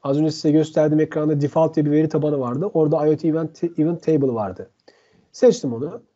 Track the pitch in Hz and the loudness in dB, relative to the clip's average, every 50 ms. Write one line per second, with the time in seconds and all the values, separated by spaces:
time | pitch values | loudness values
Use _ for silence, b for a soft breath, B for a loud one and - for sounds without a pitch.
0 | _ 139 139 147 156 160 151 - - 156 147 160 156 156 - 165 151 151 151 151 | _ -2 0 0 0 0 -2 -2 0 2 4 4 2 2 0 0 0 2 2 0
1 | 156 151 - 160 151 156 156 143 143 139 - 165 160 156 160 - 151 147 147 151 | 0 0 -2 -4 -2 0 0 0 -2 -2 0 0 0 2 2 0 0 2 2 2
2 | 156 156 - 156 143 151 147 139 127 120 123 139 175 208 - 165 156 147 156 160 | 2 2 0 -2 -2 0 -2 -2 -4 -4 -4 -4 -6 -2 0 0 2 2 2 2
3 | 151 151 156 147 - 165 151 160 160 151 - - - 170 - - 151 160 170 160 | 2 2 0 0 0 -2 -2 -2 -4 -6 -8 -6 -8 -6 -2 -2 -2 -2 -2 -2
4 | - - 160 151 139 131 120 113 107 95 90 87 - - _ _ _ b b b | -2 0 0 2 2 0 -2 -2 -6 -6 -8 -12 -16 -20 _ _ _ b b b
5 | b b b b b b b - - 247 208 - - 135 117 113 131 156 190 233 | b b b b b b b 4 4 4 4 4 -2 -6 -6 -4 -6 -8 -10 -12
6 | _ _ _ | _ _ _